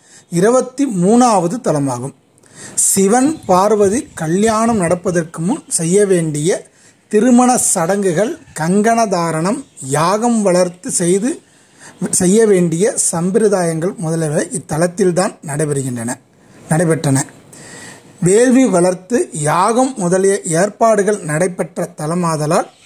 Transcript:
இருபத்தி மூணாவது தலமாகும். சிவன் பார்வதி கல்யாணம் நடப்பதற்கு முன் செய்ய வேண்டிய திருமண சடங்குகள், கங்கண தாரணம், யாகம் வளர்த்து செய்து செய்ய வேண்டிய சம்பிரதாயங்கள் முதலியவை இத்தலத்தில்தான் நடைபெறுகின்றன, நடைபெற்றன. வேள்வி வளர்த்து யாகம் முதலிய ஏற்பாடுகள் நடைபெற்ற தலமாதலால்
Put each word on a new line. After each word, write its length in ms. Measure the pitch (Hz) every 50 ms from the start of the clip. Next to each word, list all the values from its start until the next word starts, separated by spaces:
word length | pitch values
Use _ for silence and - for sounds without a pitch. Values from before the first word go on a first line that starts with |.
| _ _ - - _ -
இருபத்தி 560 | 180 170 185 226 247 254 - 247 - - 277
மூணாவது 720 | 262 214 175 170 190 226 240 254 240 220 190 170 175 202 240 -
தலமாகும். 520 | - 151 147 143 135 123 120 120 - - _ _ _ _ _ _ _ - - - - -
சிவன் 640 | - - - - 196 190 196 226 254 262 294 320 - -
பார்வதி 600 | - 185 180 196 214 214 208 208 190 202 277 - - -
கல்யாணம் 640 | - 165 156 170 196 214 226 214 214 226 233 233
நடப்பதற்கு 640 | 208 175 160 180 - - 202 170 175 160 - - 165
முன் 220 | 165 185 277 330 - -
செய்ய 380 | - - 165 160 180 202 208
வேண்டிய 600 | 190 190 175 165 160 147 147 147 175 240 - - _ _ _ _ - _ _ _ -
திருமண 500 | - 208 208 254 240 240 247 247 254 -
சடங்குகள், 800 | - - - 190 165 165 202 208 196 185 156 165 214 262 349 - - - -
கங்கண 520 | - - 170 185 208 208 226 233 226 226
தாரணம், 580 | 208 185 175 170 165 156 156 165 190 240 294 - _ _ -
யாகம் 600 | - 131 139 151 160 175 202 220 233 240 233 220 202
வளர்த்து 480 | 185 175 180 180 180 175 - - 269
செய்து 500 | - - 180 170 185 202 202 262 349 - _ _ _ _ _ _ _ _ - - - - 180 -
செய்ய 360 | - - 185 175 196 226 226
வேண்டிய 480 | 208 196 180 175 170 160 165 202 247 254 - - - -
சம்பிரதாயங்கள் 840 | 165 170 185 185 226 220 202 202 185 175 170 165 160 160 190 240
முதலியவை 520 | - 165 156 165 165 160 151 147 180 311 - 247
இத்தலத்தில்தான் 840 | 175 - - 165 151 170 180 175 180 196 180 170 180 190 226 - - -
நடைபெறுகின்றன, 720 | 156 139 147 156 147 147 139 131 135 123 120 113 120 - - _ _ _ _ _ _ - - - -
நடைபெற்றன. 540 | 165 160 180 160 160 - - 143 135 135 - - - - - - - - - - - - - - - - - - - -
வேள்வி 460 | - 175 196 220 247 262 240 269 262
வளர்த்து 600 | 220 185 170 175 185 180 175 - - 240 269 359 - -
யாகம் 640 | 160 147 147 156 170 190 220 226 240 262 277 262
முதலிய 440 | - 185 170 180 185 196 196 196 202 -
ஏற்பாடுகள் 760 | 180 156 165 190 214 208 - 233 226 220 202 190 208 208 202 180
நடைபெற்ற 720 | 156 151 156 180 190 180 - 185 156 - - 170 - -
தலமாதலால் 720 | - 151 151 170 180 175 165 160 147 151 147 170 - - - - _ _